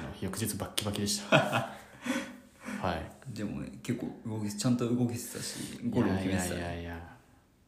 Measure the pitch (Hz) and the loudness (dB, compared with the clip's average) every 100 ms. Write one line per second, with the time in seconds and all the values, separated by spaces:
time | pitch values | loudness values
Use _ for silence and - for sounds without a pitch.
0 | 76 - 92 95 113 95 - - 104 - | -6 -6 -6 -2 -2 -2 -4 -2 -2 0
1 | 101 - - - - 220 - - - - | 0 -2 6 8 8 2 0 -8 -16 -10
2 | 247 262 - - - - - - 92 82 | -2 -2 -2 -12 -18 -16 -10 -2 0 0
3 | 80 - 135 107 107 - - - - 120 | -4 -10 -10 -4 -4 -4 -6 -8 -2 -2
4 | - - 117 107 104 - 131 120 117 123 | -2 -6 -4 -2 -2 0 4 4 4 4
5 | 120 107 - - - - - - 120 123 | 4 2 -6 -6 -6 -6 -8 -4 0 4
6 | 104 95 92 95 87 87 85 85 85 85 | 4 4 2 2 0 -2 -2 -4 -6 -8
7 | 82 - - - _ _ | -10 -16 -20 -20 _ _